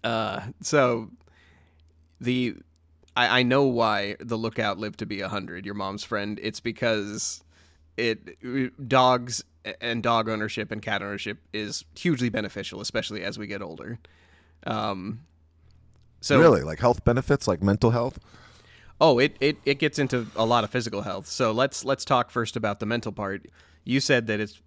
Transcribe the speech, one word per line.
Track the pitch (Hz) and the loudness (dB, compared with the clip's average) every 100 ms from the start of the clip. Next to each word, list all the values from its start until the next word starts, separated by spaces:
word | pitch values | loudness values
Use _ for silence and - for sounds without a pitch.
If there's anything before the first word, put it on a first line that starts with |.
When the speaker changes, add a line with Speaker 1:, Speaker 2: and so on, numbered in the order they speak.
Speaker 1:
Uh, | 113 113 107 113 107 - | -2 -2 -2 -6 -10 -12
so | - 151 127 117 113 - _ _ _ _ _ _ _ _ _ _ | 0 2 2 0 -6 -18 _ _ _ _ _ _ _ _ _ _
the, | 120 127 123 50 - _ _ _ _ - | -2 0 -2 -4 -18 _ _ _ _ 0
I, | 120 123 | 2 4
I | |
know | 123 135 | 4 4
why | 139 120 113 104 101 - | 4 4 2 2 -2 -8
the | 120 113 | -6 -4
lookout | 113 110 107 95 | -4 -2 -4 -4
lived | 107 104 | -8 -8
to | 104 | -8
be | 101 | -6
a | 95 | -6
hundred, | 101 92 87 101 | -6 -8 -10 -10
your | 104 | -8
mom's | 98 101 | -8 -8
friend. | - 107 101 104 | -6 -4 -4 -6
It's | 104 - | -8 -6
because | 120 110 120 110 101 104 - - _ _ _ _ _ - | -10 -2 0 0 -2 -6 -8 -8 _ _ _ _ _ -4
it, | 120 110 - - 123 131 127 - 127 | -2 -2 -8 -16 -6 -2 -2 -4 2
dogs | 131 127 123 123 117 - _ 107 - | 6 6 4 0 -8 -10 _ -14 -8
and | 120 117 | -4 -2
dog | 117 117 110 | 2 0 0
ownership | 107 107 - 104 | -2 -4 -6 -8
and | 107 | -8
cat | 101 101 | -4 -4
ownership | 98 101 104 104 _ | -4 -8 -8 -10 _
is | 107 104 - - - | -10 -8 -8 -12 -4
hugely | 175 139 123 | 0 2 0
beneficial, | 107 101 104 95 101 | -2 -6 -8 -10 -8
especially | 101 113 - 101 | -6 -6 -6 -6
as | 95 101 | -8 -8
we | 107 | -10
get | 101 | -10
older. | 92 80 - 117 - _ _ _ _ _ - | -10 -12 -12 -12 -14 _ _ _ _ _ -8
Um, | - 107 98 95 113 - _ _ _ _ - _ _ _ _ | -4 -4 -6 -8 -12 -16 _ _ _ _ -20 _ _ _ _
so | - 139 | 2 8
Speaker 2:
Really? | 139 98 | 8 8
Like | 73 80 | 2 2
health | 123 120 - | 2 4 2
benefits, | 120 - 139 - | 0 2 2 2
like | 87 | 2
mental | 98 101 117 | 2 4 4
health? | 120 123 - - - - - - - - - | 2 -2 -6 -20 -20 -20 -20 -20 -20 -20 4
Speaker 1:
Oh, | 160 123 | 6 8
it, | 143 - | 4 4
it, | 135 - - | 0 0 -2
it | 139 | 0
gets | 156 151 | 0 0
into | 135 127 110 - | 0 0 -2 0
a | 113 | 4
lot | 120 | 4
of | 107 | 2
physical | 127 113 98 | -2 -4 -6
health. | 101 95 - | -6 -8 -8
So | - 117 | -2 0
let's, | 110 135 - | 2 0 -2
let's | 120 135 - | -4 -4 2
talk | 127 120 | 0 2
first | 123 113 120 | -2 -4 -2
about | 107 101 | -4 -4
the | 107 | -4
mental | 117 110 | -4 -4
part. | 101 98 98 - _ _ _ | -6 -6 -8 -12 _ _ _
You | - 131 | -2 -2
said | 135 131 113 | 4 2 2
that | 107 | -2
it's | 107 - | -4 -8